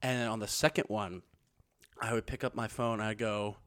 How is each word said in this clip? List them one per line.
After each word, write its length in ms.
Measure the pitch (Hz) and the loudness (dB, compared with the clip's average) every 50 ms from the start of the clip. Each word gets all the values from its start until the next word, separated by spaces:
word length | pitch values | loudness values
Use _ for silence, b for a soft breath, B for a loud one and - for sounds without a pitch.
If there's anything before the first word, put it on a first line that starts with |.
And 180 | - 131 127 123 | 0 0 0 2
then 80 | 120 117 | 2 0
on 100 | 110 113 | 0 -2
the 100 | 104 101 | -2 -2
second 360 | - - - 156 - - - - | -2 4 4 4 4 4 0 2
one, 320 | 104 107 104 92 87 90 - _ _ _ _ _ _ _ - _ _ _ - - _ - | 0 -2 -2 -2 -4 -8 -12 _ _ _ _ _ _ _ -20 _ _ _ -20 -20 _ -6
I 140 | - 113 117 | -4 0 0
would 100 | 113 110 | 0 0
pick 160 | - - 127 - | -2 -4 -2 -2
up 120 | 127 - | -2 -2
my 140 | - 117 110 | -2 -4 -4
phone, 340 | - - 123 117 113 107 107 | -2 0 0 0 2 2 0
I'd 160 | 107 110 104 | 0 0 0
go 380 | 117 110 104 104 104 104 107 - - | 0 0 0 0 0 -2 -4 -6 -14